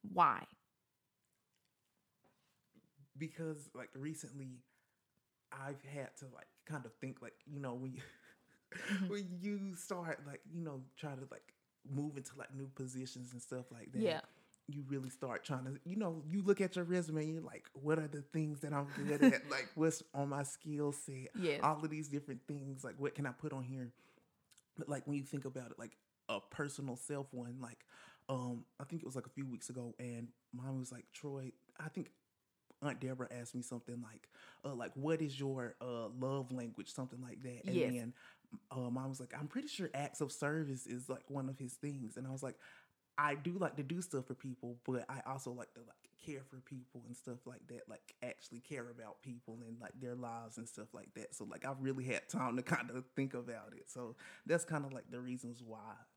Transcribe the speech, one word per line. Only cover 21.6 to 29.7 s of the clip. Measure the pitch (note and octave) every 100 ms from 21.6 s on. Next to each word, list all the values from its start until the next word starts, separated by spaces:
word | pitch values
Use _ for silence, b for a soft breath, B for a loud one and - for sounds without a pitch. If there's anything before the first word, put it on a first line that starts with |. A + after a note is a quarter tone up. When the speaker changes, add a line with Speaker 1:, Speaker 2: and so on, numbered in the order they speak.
Speaker 2:
All | D3 D3+
of | D#3
these | D#3 C#3+
different | C#3+ D3 B2+ -
things, | C#3+ C#3 C3
like, | B2+ C#3
what | C#3+
can | - C#3+
I |
put | B2 D#3
on | C3+
here?" | B2+ C3 A#2+ - b b b _ _ - _ -
But, | C#3+
like, | C#3 C#3+
when | C#3+
you |
think | C3+ C#3+
about | C3+ C3 A#2
it, | -
like, | A#2 - _ _ -
a | G#2
personal | - - D3 C#3+ C#3 B2
self | - C#3+ C3+
one, | B2 A#2+ B2+
like, | A#2+ A#2 - B B B -
um, | C3 B2 A#2+ - -
I |
think | C#3+ E3
it | -
was, | C3
like, | A#2
a |
few | - C3+
weeks | A#2+
ago, | -